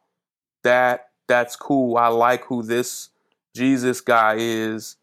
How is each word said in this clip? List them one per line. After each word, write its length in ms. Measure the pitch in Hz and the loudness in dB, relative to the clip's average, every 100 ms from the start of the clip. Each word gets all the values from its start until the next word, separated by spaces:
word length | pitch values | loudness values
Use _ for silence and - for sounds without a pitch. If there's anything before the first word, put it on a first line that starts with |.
| _ _ _ _ _ _ | _ _ _ _ _ _
that, 460 | 123 123 123 123 - _ - | 2 4 2 0 -8 _ 0
that's 300 | 123 120 - | 0 0 -6
cool. 400 | - 139 123 117 | -2 0 0 2
I 120 | 117 | 2
like 360 | 117 120 123 | 4 2 0
who 180 | - 120 | -4 -6
this 480 | 110 117 123 - - _ _ _ _ | -2 -4 -4 -10 -18 _ _ _ _
Jesus 460 | 117 131 131 123 - | -2 0 0 0 -2
guy 360 | - 117 110 110 | 0 2 2 0
is." 580 | 117 110 110 110 - - | -2 -2 -4 -6 -12 -20